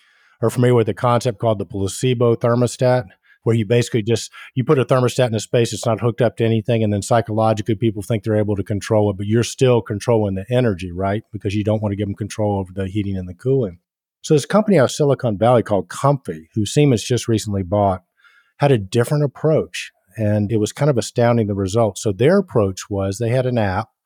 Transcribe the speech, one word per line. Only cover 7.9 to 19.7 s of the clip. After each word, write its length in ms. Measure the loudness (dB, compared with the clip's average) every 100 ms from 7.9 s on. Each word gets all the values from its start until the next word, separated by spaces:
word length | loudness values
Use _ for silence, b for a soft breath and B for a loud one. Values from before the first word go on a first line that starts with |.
| -4
think 200 | -4 -4
they're 140 | 0 0
able 200 | 0 -2
to 80 |
control 460 | -4 -6 0 0 0
it, 60 | -2
but 100 | -2
you're 180 | 0
still 360 | 0 0 2 2
controlling 540 | 0 -6 0 0 0
the 100 | -4 -2
energy, 420 | 0 0 -2 -6
right? 300 | -4 -2 -4 -6
Because 220 | -8 -4
you 100 | -2
don't 160 | 0 0
want 120 | -2
to 40 | -4
give 120 | -6
them 80 | -6
control 420 | -8 -4 -2 -2
over 140 | -4
the 140 | -6 -6
heating 280 | -4 -4 -6
and 120 | -8
the 60 |
cooling. 440 | -6 -2 0 -2 -8 _ _ _ _
So 140 | 0
this 100 | 0
company 340 | 2 0 4 4
out 60 |
of 60 | 4
Silicon 480 | 2 0 0 -2 2
Valley 240 | 4 4
called 260 | 2 -2 -2
Comfy, 640 | -2 0 0 -4 -12 -8
who 120 | -4 0
Siemens 380 | 2 4 2
just 220 | 0 -4 0
recently 360 | -2 -2 -4
bought, 400 | -2 2 2 0 _ _ b b b b
had 140 | 2
a 40 | 2
different 480 | 0 -2 0 0
approach, 680 | -2 -2 0 2 0